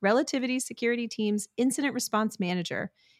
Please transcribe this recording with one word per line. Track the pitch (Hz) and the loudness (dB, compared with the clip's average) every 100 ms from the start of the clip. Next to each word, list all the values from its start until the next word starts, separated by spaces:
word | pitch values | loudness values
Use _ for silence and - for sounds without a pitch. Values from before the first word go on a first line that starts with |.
Relativity | 196 240 294 277 247 254 | 4 4 2 0 0 -2
Security | - - 233 240 233 | -4 -2 0 0 -2
Team's | - 214 208 - - | -2 0 0 -4 0
Incident | 254 277 285 | 0 2 -2
Response | 240 - 214 220 - | -2 -2 0 0 0
Manager. | 180 180 170 98 - - _ _ | -2 -2 -2 -4 -6 -10 _ _